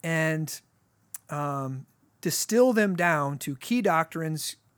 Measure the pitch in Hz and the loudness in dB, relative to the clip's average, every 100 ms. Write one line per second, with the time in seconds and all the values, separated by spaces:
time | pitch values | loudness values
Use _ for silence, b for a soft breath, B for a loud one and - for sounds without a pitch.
0 | 165 160 156 160 151 - _ _ _ _ | -4 0 0 0 -4 -8 _ _ _ _
1 | _ - _ 147 147 139 135 131 - _ | _ -20 _ -6 -4 -4 -6 -8 -14 _
2 | _ _ 180 - - 220 254 220 208 175 | _ _ -4 -4 0 4 6 6 2 2
3 | 175 151 143 143 - 135 - 240 196 160 | 2 2 0 -4 -6 -8 -2 0 4 2
4 | 160 165 160 156 - - _ | 2 -2 -4 -4 -6 -10 _